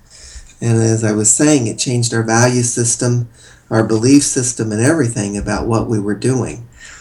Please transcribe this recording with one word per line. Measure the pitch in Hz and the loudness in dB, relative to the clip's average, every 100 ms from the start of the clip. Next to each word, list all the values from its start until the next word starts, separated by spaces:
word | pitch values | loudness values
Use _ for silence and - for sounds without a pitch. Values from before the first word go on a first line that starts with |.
| _ - - - - - | _ -20 -20 -20 -20 -6
And | 120 113 | 0 2
as | 113 110 | 2 2
I | 110 | 0
was | 107 107 | 0 0
saying, | - 151 147 113 | 2 4 2 0
it | 113 | -4
changed | 139 120 117 | -2 -2 0
our | 113 | -2
value | 110 113 123 123 | 0 2 2 2
system, | 120 - 117 - 123 123 120 - - - - | -2 -2 -2 -2 0 -2 -4 -10 -20 -20 -4
our | 113 104 | 0 2
belief | 110 123 143 | 2 4 4
system, | - 139 120 - 110 | 4 -2 -4 -4 -4
and | 107 | 0
everything | 123 165 117 110 101 101 | 2 2 0 -2 -4 -4
about | 104 101 110 | -4 -4 -2
what | 113 120 | -2 0
we | 110 | -2
were | 101 101 | -2 -2
doing. | 120 131 90 73 - - - - | -2 -2 -2 -8 -16 -20 -20 -20